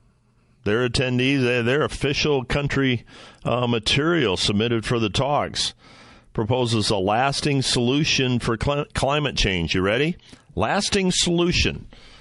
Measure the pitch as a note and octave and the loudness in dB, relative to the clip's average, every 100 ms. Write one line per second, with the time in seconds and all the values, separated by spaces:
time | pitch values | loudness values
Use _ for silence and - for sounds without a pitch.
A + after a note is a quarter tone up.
0 | _ _ _ _ _ _ G2+ A2+ B2 A#2+ | _ _ _ _ _ _ -2 0 0 0
1 | B2+ B2 C3 C#3 A#2+ B2 A#2 C#3+ A#2+ - | 0 2 2 2 2 0 0 0 0 -2
2 | C3+ C#3 D3+ C#3 A#2+ C#3+ C#3+ C#3 C3+ A#2+ | -2 0 0 0 0 -2 -2 0 0 0
3 | - - - - - A#2+ A#2+ A#2 - C#3+ | -4 -20 -20 -10 -4 0 0 0 0 0
4 | D#3+ E3+ A2 F2+ - G2+ A#2 A#2 - A#2+ | 2 2 2 0 0 0 0 0 0 0
5 | G#2+ - C3+ C#3+ F#2 - - - - - | 0 0 0 0 -2 -4 -6 -8 -20 -20
6 | - - - - A2 B2+ A#2+ A2+ G2+ G#2 | -20 -20 -10 -4 0 0 0 0 0 0
7 | F#2+ A2 C#3 C3+ D3+ C#3 B2+ C3 A#2+ C#3+ | 2 2 0 0 0 0 0 0 2 2
8 | - - B2+ A#2+ - A2+ C#3+ C#3+ - - | 2 0 2 0 0 -2 -2 -2 -4 -2
9 | C3 D3+ C#3+ - G#2 F2+ E2 F#2+ F#2+ A#2+ | 0 0 0 0 0 0 0 0 2 2
10 | D#3 - - - - F#2 A2+ F#3 - G3+ | 0 -4 -12 -20 -10 -2 0 0 0 0
11 | F#3 - F3+ E3+ F3 - F#2+ D2 - - | 0 0 0 2 2 2 0 -2 -10 -20
12 | - - | -20 -20